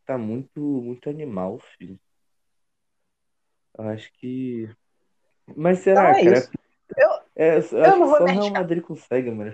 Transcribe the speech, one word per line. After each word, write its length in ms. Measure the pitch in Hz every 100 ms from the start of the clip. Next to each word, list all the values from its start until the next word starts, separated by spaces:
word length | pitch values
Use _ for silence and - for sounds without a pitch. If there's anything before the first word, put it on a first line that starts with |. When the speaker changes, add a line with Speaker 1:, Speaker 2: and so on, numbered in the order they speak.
| -
Speaker 1:
tá 120 | 131
muito, 420 | 107 120 135 151
muito 480 | 147 135 120 123 147
animal, 500 | 151 147 95 92 117 - _
filho. 220 | 87 95 _ _ _ _ _ _ _ _ _ _ _ _ _ _ _ _ _ -
Eu 120 | 110
acho 220 | 110 -
que, 560 | _ 127 127 127 117 110 107 _ _ _ _ _ _ _ -
mas 240 | 165 185
será, 300 | 190 196 180
Speaker 2:
Então 100 | 392
é 40 |
Speaker 1:
cara? 140 | 175 127
Speaker 2:
isso. 120 | - - - _ _ -
Eu, 120 | 294 - - -
Speaker 1:
É, 200 | 160 156
eu 40 |
acho 160 | - 110
Speaker 2:
eu 60 | 160 381
não 80 | 294
Speaker 1:
que 0 |
Speaker 2:
vou 120 | -
Speaker 1:
só 60 |
Speaker 2:
me 0 |
Speaker 1:
o 20 | 180
Real 60 | 190
Speaker 2:
arriscar. 220 | 208 202
Speaker 1:
Madrid 220 | 175 170
consegue, 460 | - 151 _ 127 123
mano, 200 | 110 104